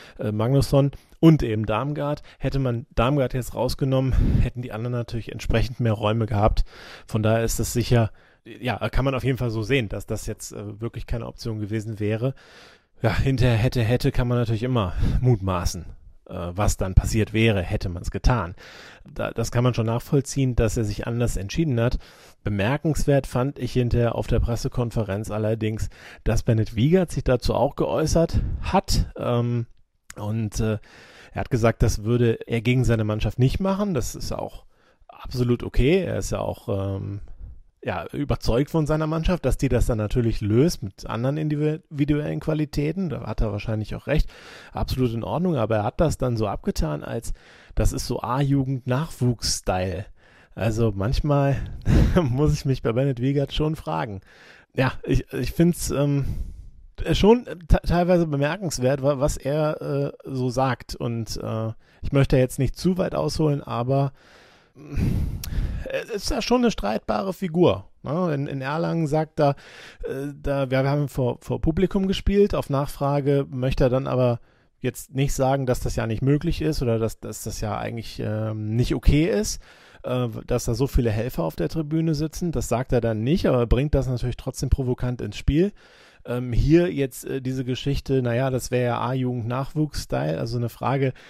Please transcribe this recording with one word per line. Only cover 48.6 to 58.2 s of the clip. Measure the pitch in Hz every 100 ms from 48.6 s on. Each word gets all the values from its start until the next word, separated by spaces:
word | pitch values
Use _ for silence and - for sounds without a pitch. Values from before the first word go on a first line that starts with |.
| 131 135 123 127 165 - 123 117 - - - 92 92 92 - - _ - - -
Also | 110 110 113
manchmal | 98 101 - 151 143 139 127 - - -
<laughs> | - - 185
muss | 143 123 151
ich | 147 139
mich | 127
bei | -
Bennett | 120 139 120
Wiegert | 131 143 139
schon | - 151 160
fragen. | 156 160 131 98 - - - - _ -
Ja, | 131 -
ich, | - - -
ich | 139 120
find's, | - 175 - -
ähm, | - 143 143 135 - - - - - - - -
schon | - 196 247 -
te-, | 87 - 185 139
teilweise | 170 180 175